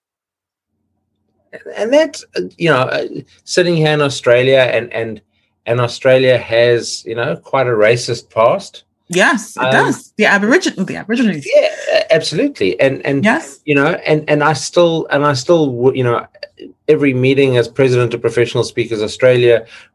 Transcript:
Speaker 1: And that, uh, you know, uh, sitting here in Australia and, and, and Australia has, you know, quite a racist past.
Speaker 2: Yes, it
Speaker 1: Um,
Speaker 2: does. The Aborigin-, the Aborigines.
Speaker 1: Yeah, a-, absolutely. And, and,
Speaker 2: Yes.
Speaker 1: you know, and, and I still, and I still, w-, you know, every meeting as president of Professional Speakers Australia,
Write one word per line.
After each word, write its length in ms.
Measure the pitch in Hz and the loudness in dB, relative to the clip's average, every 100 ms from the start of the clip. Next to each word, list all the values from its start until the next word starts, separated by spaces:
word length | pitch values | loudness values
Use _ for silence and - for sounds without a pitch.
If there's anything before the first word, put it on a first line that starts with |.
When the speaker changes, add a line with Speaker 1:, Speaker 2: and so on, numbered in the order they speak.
| _ _ _ _ _ _ _ _ _ _ _ _ _ _ _ - - 208 | _ _ _ _ _ _ _ _ _ _ _ _ _ _ _ -20 -14 -8
Speaker 1:
And 160 | 208 | 0
that, 300 | 285 320 - - - | 2 2 -4 -12 -10
uh, 60 | 180 - | -10 -2
you 140 | 165 | 0
know, 120 | 131 | 2
uh, 240 | 131 143 - - - _ | 0 -4 -8 -12 -16 _
sitting 340 | - - 175 165 | -4 0 0 2
here 160 | 156 | 2
in 80 | 151 | 2
Australia 720 | 143 131 - 120 131 135 123 | 0 0 2 4 4 4 2
and, 200 | 113 117 | 0 -4
and, 280 | 117 113 107 _ _ _ _ - | -6 -8 -10 _ _ _ _ -4
and 140 | 120 | -2
Australia 580 | 120 - 131 131 131 123 | -2 0 2 4 4 0
has, 640 | - 117 120 117 110 - | 0 2 2 2 -2 -10
you 120 | - 113 | -10 -6
know, 200 | 127 170 | -6 -8
quite 300 | - 135 127 | -4 -2 0
a 40 | |
racist 600 | 113 107 123 - 117 - | 2 2 2 -2 -8 -6
past. 540 | - 117 190 - - _ _ _ | 0 0 0 -6 -20 _ _ _
Speaker 2:
Yes, 480 | 175 240 277 - - | 0 0 0 -6 -6
it 60 | |
Speaker 1:
Um, 80 | 127 | 0
Speaker 2:
does. 420 | 240 453 - - - | 2 0 -2 -8 -2
The 80 | |
Aborigin-, 600 | 196 196 208 370 320 - 185 | 2 2 2 2 0 -4 -6
the 100 | 165 | -8
Aborigines. 480 | 180 240 226 156 | -4 -2 0 -2
Speaker 1:
Yeah, 240 | 160 277 - - - | 0 2 2 -2 -2
a-, 220 | - - | -2 2
absolutely. 680 | 160 160 156 285 - 98 - | 0 0 -2 -4 -2 -4 0
And, 240 | 135 131 | 0 0
and, 180 | - 139 | -4 0
Speaker 2:
Yes. 380 | 202 277 - - - | 0 0 -6 -12 -2
Speaker 1:
you 80 | |
know, 140 | 143 147 185 - | 0 2 0 -2
and, 180 | 156 151 | -2 0
and 120 | 151 | 0
I 120 | 147 | 0
still, 520 | 151 - - 170 165 - | -2 -2 0 2 0 -2
and 160 | 143 147 | -2 0
I 80 | |
still, 320 | 135 - 170 147 | -2 0 2 0
w-, 320 | 120 127 131 | 0 0 0
you 60 | |
know, 220 | 123 117 - _ - - - - - | 0 -2 -6 _ -20 -20 -20 -6 0
every 240 | 151 139 | 2 2
meeting 460 | 127 127 135 135 123 | 2 2 2 2 2
as 100 | 113 | 0
president 460 | - 135 123 120 | 0 0 2 0
of 80 | 117 | -2
Professional 420 | - - 117 123 | -2 -2 -2 -2
Speakers 380 | 113 - 110 110 | -4 -6 -6 -4
Australia, 640 | 107 - 127 127 120 113 - - - | -6 -2 0 2 2 2 -2 -18 -20